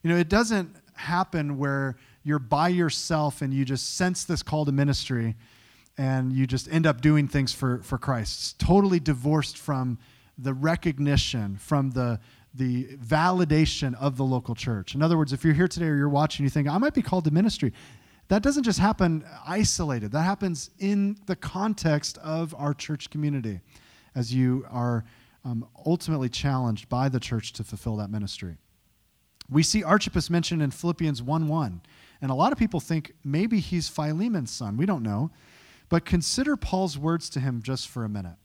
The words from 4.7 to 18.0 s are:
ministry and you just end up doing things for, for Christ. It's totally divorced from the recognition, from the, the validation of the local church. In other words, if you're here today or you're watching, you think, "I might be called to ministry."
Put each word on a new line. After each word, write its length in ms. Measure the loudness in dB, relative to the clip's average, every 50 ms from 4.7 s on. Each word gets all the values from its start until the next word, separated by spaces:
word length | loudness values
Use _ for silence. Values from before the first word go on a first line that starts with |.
ministry 640 | 2 4 4 2 2 0 -2 -2 -2 0 0 -2 -4 -6 -12 _ -20 -20 _ _ _ _ _ _ _ -2
and 340 | 0 0 0 0 0 0
you 140 | 2 0 0
just 220 | 2 0 -4 -4 0
end 180 | 0 2 4
up 140 | 4 2 4
doing 280 | 4 6 6 6 4 2
things 240 | 0 0 0 0
for, 300 | -2 -2 -2 -2 -2 -2
for 160 | -4 -6 -6 -4
Christ. 400 | -2 -2 -2 -2 -2 -6 -6 -6
It's 140 | -8 -10 -4
totally 460 | 0 4 6 6 6 6 6 2 2
divorced 580 | 2 0 -2 0 0 2 2 2 0 -2 -8 -10
from 400 | -6 -4 -2 -2 -2 -2 -4 -6 -10 _ _ _ _ _ _ -6
the 160 | -4 -4 -2
recognition, 1000 | 0 0 0 0 0 -2 -4 -2 0 0 2 4 2 2 0 -2 -4 -4 -4 -6
from 340 | -8 -2 0 0 2 2 0
the, 280 | 0 0 0 0 -2 -4 -6 -14 -20 _ _ _ -6
the 420 | -2 -2 0 0 -2 -4 -6 -12
validation 1000 | -14 -2 0 2 4 4 4 4 4 4 4 6 6 6 4 2 -2 -2 -4 -2
of 220 | 0 -2 -2 0
the 80 | 0 0
local 300 | 2 0 0 0 -4 -6
church. 400 | -4 -2 -4 -2 -4 -4 -6 0
In 80 | 0
other 140 | 2 4 4 4
words, 140 | 4 2
if 120 | 0 2 4
you're 100 | 4 4
here 140 | 6 4 2
today 180 | 2 -2 0
or 100 | 2 2
you're 120 | 2 2 4
watching, 360 | 4 4 2 2 2 0 0
you 60 | 2
think, 180 | 2 2 0 2
"I 100 | 2 2
might 160 | 0 2 2
be 80 | 0
called 220 | 0 2 0 2 2
to 60 | 4
ministry." 420 | 4 4 4 2 2 0 -2 -2 -2 -4 -20 -20 -20 -20